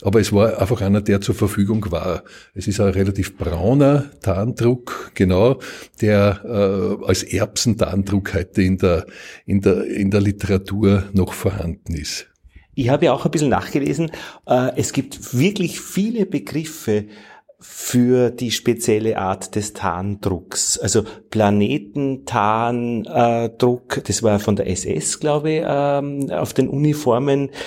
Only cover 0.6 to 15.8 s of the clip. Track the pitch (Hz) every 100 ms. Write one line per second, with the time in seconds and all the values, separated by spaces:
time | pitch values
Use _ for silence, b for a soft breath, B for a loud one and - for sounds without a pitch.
0.6 | 95 117 98 104 104 101 - 107 104 -
1.6 | 101 110 101 82 85 82 B B B 101
2.6 | 101 98 101 92 98 98 92 - 95 82
3.6 | 95 139 139 143 - - - 90 110 -
4.6 | 113 123 - - - - 95 92 117 135
5.6 | B B B _ 107 104 101 98 - 113
6.6 | 98 98 95 101 - 92 - 92 107 -
7.6 | 123 104 - 95 98 101 95 110 - -
8.6 | 92 95 95 82 - B B B - 98
9.6 | 98 90 - - 98 104 101 101 - 95
10.6 | 98 98 104 101 95 98 90 - - 90
11.6 | 82 82 - 78 76 - - _ - b
12.6 | b - 120 143 170 131 170 160 147 92
13.6 | - - 143 143 160 B B B - 127
14.6 | 127 - - - - - - 120 170 202
15.6 | 170 -